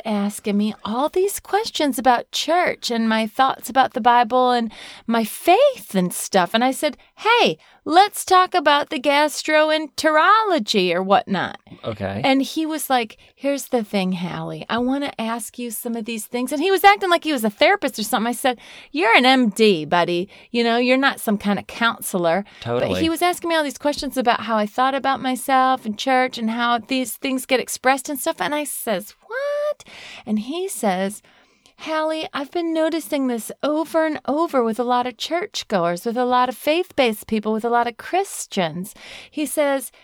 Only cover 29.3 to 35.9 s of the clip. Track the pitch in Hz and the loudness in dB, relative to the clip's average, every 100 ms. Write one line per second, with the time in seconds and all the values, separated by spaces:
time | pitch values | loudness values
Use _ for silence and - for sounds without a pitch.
29.3 | 480 571 587 587 571 - - - - - | -6 -4 -4 -4 -6 -12 -20 -20 -14 -6
30.3 | 214 233 330 381 - 214 185 196 208 _ | -4 -4 -6 -6 -2 -2 0 -4 -6 _
31.3 | _ _ _ _ - 302 311 311 320 311 | _ _ _ _ -16 -6 -4 -2 -4 -6
32.3 | 269 285 349 330 320 320 320 - 294 262 | -8 -6 -4 -2 0 0 -2 -4 -2 -2
33.3 | 233 - - 269 302 320 330 320 302 - | -2 -8 -6 -2 -2 0 0 0 -2 -4
34.3 | 294 330 269 226 220 240 247 247 240 - | -2 0 2 0 0 0 0 -2 -6 -4
35.3 | 339 - - - 196 170 | -4 -4 -10 -4 0 0